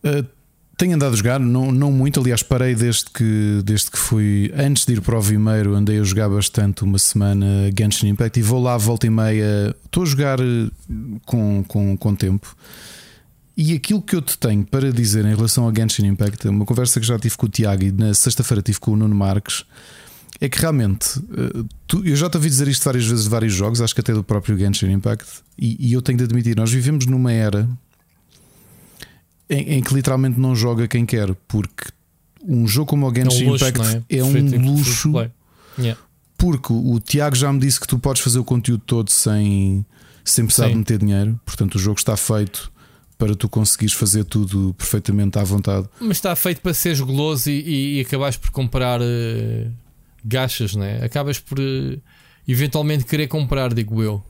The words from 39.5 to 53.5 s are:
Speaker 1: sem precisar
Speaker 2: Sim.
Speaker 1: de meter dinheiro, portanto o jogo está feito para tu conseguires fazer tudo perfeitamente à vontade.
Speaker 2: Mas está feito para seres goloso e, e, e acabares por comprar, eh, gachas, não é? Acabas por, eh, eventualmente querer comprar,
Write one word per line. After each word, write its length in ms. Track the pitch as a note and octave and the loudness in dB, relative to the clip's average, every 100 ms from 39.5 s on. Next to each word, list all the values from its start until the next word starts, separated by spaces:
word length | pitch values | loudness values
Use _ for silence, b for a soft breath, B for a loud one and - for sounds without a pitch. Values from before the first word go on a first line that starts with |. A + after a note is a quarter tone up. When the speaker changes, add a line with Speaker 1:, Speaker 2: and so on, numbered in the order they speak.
| G2+ G2 F#2+ G2+ B B B | 2 2 0 -4 B B B
Speaker 1:
sem 200 | - - | -2 0
precisar 220 | A2+ - B2 | 2 2 2
Speaker 2:
Sim. 60 | |
Speaker 1:
de 60 | A2 | 2
meter 200 | G#2 A2 | 0 0
dinheiro, 420 | G2+ G2+ G2+ A2+ | 2 2 0 -2
portanto 320 | - - G2+ G2+ | -6 -4 -2 0
o 20 | |
jogo 200 | F#2+ G#2 | 0 0
está 180 | - G#2+ | -2 -2
feito 540 | - G#2+ G2+ - - b b b b _ | 0 0 0 -4 -14 b b b b _
para 180 | A2 | -2
tu 140 | G#2 G#2+ | 0 -2
conseguires 460 | - G#2+ - G#2+ | 0 0 0 -2
fazer 300 | - G#2 G#2+ | 0 0 0
tudo 500 | G#2 A2 G2 G2 F#2+ | 0 -2 -2 0 -2
perfeitamente 640 | F#2 - G#2 - G#2 G2+ G#2 | -2 -4 -4 0 0 0 0
à 60 | |
vontade. 440 | G2 G2+ G2+ G2 F#2+ - | 0 0 0 -2 -4 -6
Speaker 2:
Mas 200 | A3+ F#3 | -4 -2
está 180 | G3 E3+ | -2 -2
feito 240 | F3+ E3+ | -2 -2
para 140 | F3+ | -4
seres 260 | D#3 F3 D3 | -2 -2 -2
goloso 480 | C3 C3+ D3+ D3+ D3 | -2 -2 -2 -2 -2
e, 140 | C#3+ | -4
e, 340 | D3+ C#3+ C#3 C#3+ | -2 -4 -2 -4
e 40 | |
acabares 360 | C3 C3+ C#3 B2 | -4 -4 -4 -4
por 140 | - | -4
comprar, 500 | - B2+ C3 B2 A#2+ | -4 -4 -2 -2 -2
eh, 680 | A#2+ A#2+ A#2 A2+ A2+ A2+ A2+ A#2 - _ _ _ | -2 -2 -4 -4 -4 -6 -8 -10 -18 _ _ _
gachas, 520 | G#2+ C3 C3 - G#2+ | -4 -2 -2 -4 -4
não 100 | G#2 | -4
é? 180 | G2 A2 | -4 -4
Acabas 360 | A#2+ D3 C#3+ C#3 | -4 -4 -4 -6
por, 200 | - C#3 | -8 -6
eh, 400 | C3+ C3 C3+ C#3+ - b b b - | -4 -4 -6 -10 -14 b b b -4
eventualmente 600 | B2 D3 D3+ D3+ D3+ B2 | -2 0 -2 0 -2 -2
querer 200 | D#3 D3+ | -2 -2
comprar, 460 | D#3 C3+ | -4 -2